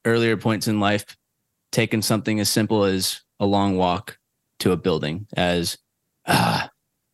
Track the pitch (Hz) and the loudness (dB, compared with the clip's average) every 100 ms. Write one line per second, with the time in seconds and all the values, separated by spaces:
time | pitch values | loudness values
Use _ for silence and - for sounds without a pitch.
0 | 117 117 117 107 113 107 117 107 101 104 | -2 0 2 0 0 -2 0 0 0 0
1 | - - _ _ _ _ _ - 113 113 | -4 -16 _ _ _ _ _ -2 0 0
2 | 101 110 95 107 101 - 104 110 98 95 | 0 0 0 -2 0 0 0 2 2 2
3 | 92 - - _ 101 101 98 95 92 87 | -2 -6 -12 _ 0 2 2 2 0 0
4 | - - _ _ _ _ - 90 92 80 | -6 -18 _ _ _ _ 0 0 2 0
5 | 73 85 107 - 90 87 85 - _ _ | -2 -6 -8 -2 0 0 -2 -6 _ _
6 | _ _ - - 175 - - - _ _ | _ _ -2 0 2 0 -4 -12 _ _
7 | _ | _